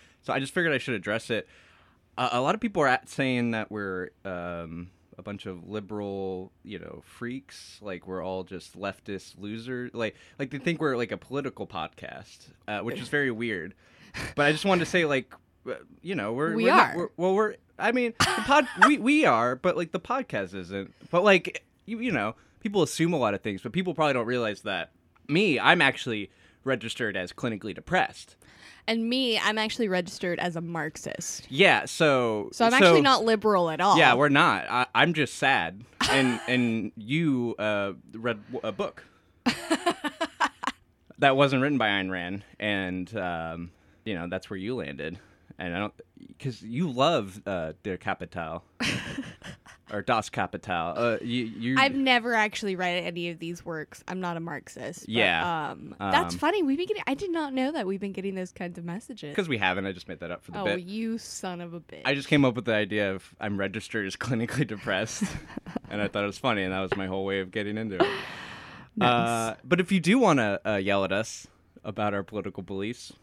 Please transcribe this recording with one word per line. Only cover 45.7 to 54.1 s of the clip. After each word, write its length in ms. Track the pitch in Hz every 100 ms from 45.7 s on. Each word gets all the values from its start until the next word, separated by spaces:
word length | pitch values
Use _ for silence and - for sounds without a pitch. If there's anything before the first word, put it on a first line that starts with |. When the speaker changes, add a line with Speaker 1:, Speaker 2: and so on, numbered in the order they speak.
| 87
Speaker 1:
I 40 |
don't, 140 | 104 - - - - -
'cause 220 | 135 110
you 280 | 110 123 180
love, 520 | 123 147 151 98 101 101
uh, 280 | 92 80 -
Der 140 | 104 90
Kapital. 640 | 101 - 85 90 80 85 - -
Speaker 2:
<laughs> 120 | - - - - - - - - - - -
Speaker 1:
Or 100 | 104
Das 260 | 95 113 -
Kapital. 640 | - 92 - - 87 85 95
Uh, 200 | 120 110
you, 220 | 120 123 113
you 300 | 110 120 262
Speaker 2:
I've 160 | 269
never 400 | 269 262 247 233
actually 420 | 226 214 - 202 180
read 280 | 180 180
any 260 | 175 170 170
of 80 | 165
these 260 | 165 175
works. 400 | - 160 147 -
I'm 120 | -